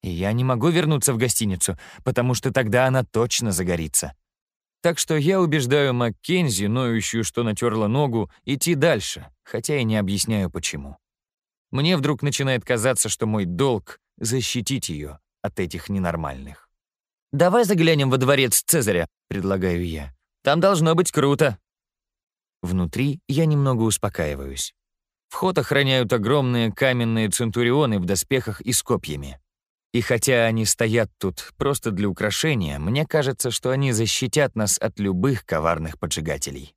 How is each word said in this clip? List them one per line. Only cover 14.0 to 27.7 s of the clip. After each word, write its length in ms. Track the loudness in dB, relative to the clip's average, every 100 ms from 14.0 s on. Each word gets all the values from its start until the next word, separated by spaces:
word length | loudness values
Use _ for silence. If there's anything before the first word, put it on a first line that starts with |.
| _ _
защитить 720 | -4 -2 -2 -4 -4 -6 -6
её 280 | -8 -10 -14 _ _
от 180 | -8 -4
этих 300 | -6 -6 -6
ненормальных. 800 | -2 -2 -2 -6 -10 -16 -20 _ _ _ _ _ _ _
«Давай 340 | 2 4 4 4
заглянем 440 | 4 4 4 4
во 80 | 2
дворец 460 | 4 4 4 2 0
Цезаря», 420 | 0 2 0 -2 _ _
предлагаю 580 | -4 -2 0 0 -2 -4
я. 300 | -6 -10 -16 _ _
«Там 160 | 0 4
должно 340 | 4 4 4
быть 180 | 2 2
круто». 460 | 2 2 4 2 0 _ _ _ _ _ _ _ _ _ _ -4
Внутри 540 | 0 0 0 -2 -2 -4
я 180 | 0 2
немного 380 | 2 2 2
успокаиваюсь. 880 | 2 0 -4 -2 -4 -4 -8 -8 -10 _ _ _ _ _ _
Вход 260 | -4 0 0
охраняют 520 | 0 2 4 2 2
огромные 600 | 0 2 2 2 0 0
каменные 580 | 2 0 2 0 0 0
центурионы 680 | 0 -2 0 2